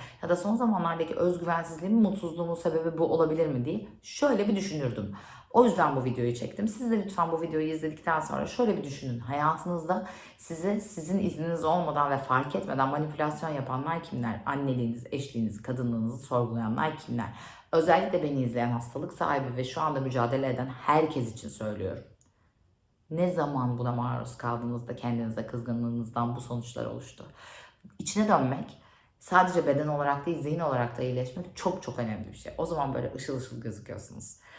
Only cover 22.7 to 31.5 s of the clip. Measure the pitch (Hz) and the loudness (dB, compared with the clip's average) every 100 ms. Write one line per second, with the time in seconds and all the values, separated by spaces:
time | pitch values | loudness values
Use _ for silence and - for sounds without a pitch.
22.7 | _ _ _ - 160 180 165 147 139 123 | _ _ _ -8 0 0 2 0 0 0
23.7 | 120 123 120 123 120 - - 120 117 120 | 0 0 0 -2 -2 -6 -6 -4 -4 -4
24.7 | 120 120 120 120 117 113 113 113 120 117 | -6 -6 -6 -2 -2 -2 -4 -6 -6 -4
25.7 | 117 117 117 110 120 120 120 - 120 - | -2 -2 -2 -4 -2 -2 -4 -6 -8 -6
26.7 | 120 - 117 - - - - - - - | -6 -6 -8 -12 -18 -20 -20 -20 -20 -20
27.7 | _ - - - 208 214 165 131 135 - | _ -20 -10 -4 0 6 6 4 0 -6
28.7 | - - _ _ _ - 180 180 175 143 | -14 -20 _ _ _ 4 6 6 4 4
29.7 | 139 151 147 143 139 170 156 143 160 156 | 2 2 0 0 0 0 -2 -2 0 0
30.7 | 127 120 120 127 127 127 180 - | 0 0 -2 -2 -2 -4 -6 -10